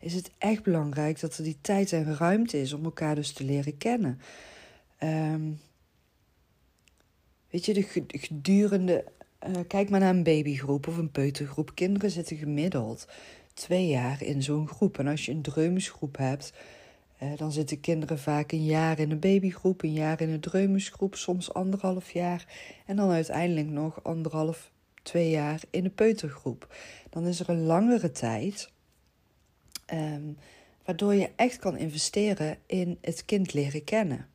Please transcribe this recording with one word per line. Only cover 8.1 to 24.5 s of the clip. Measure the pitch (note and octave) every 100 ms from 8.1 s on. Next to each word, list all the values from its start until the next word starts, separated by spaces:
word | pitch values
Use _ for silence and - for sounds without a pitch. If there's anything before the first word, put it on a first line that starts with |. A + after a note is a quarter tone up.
| - - D3+ C#3+ G3 G#3 G3 F3+ E3+ - - - _
eh, | - F#3 F3
kijk | G3 G3+
maar | G3
naar | F#3+
een | F#3
babygroep | E3 D#3 D3 C#3 C3+ C#3+ C#3+
of | E3
een | E3
peutergroep. | - C#3 C#3 C#3+ - D3+
Kinderen | - F#3 G3 G#3
zitten | E3+ E3 D#3
gemiddeld | D3+ D3 E3+ D3 A2 A2+ - - - - - -
twee | - F#3 F#3
jaar | C3+ B2 C#3
in | - C#3+
zo'n | C3+ D3 D3+
groep. | - G3 -
En | C#3
als | D3 -
je |
een | D#3
dreumesgroep | D3+ D3+ D#3+ F3+ F#3+ - D3 C#3
hebt, | C3 C#3+ - - - - - - _ _
eh, | C3+ D3
dan | D#3
zitten | D3 C#3+ D3
kinderen | D3 E3 C#3+ D#3
vaak | C#3 D3 D3+
een | D#3+
jaar | D#3 D#3 D#3+ D#3
in | D#3
een | D#3
babygroep, | F#3+ G3 F#3+ F3 F#3 F#3
een | D#3
jaar | D#3 D#3 D#3+
in | D#3+
een | D#3+
dreumesgroep, | D#3+ F#3+ G3 G3 F#3+ - G3
soms | - - F#3 F3
anderhalf | - F#3+ G3 F#3+ F#3 -
jaar. | F3 F3 F3 - - - - -
En | G3
dan | G3
uiteindelijk | E3+ D#3+ - F3 D#3+ D3+
nog | D3 D#3 -
anderhalf, | - E3 D#3+ D#3 D#3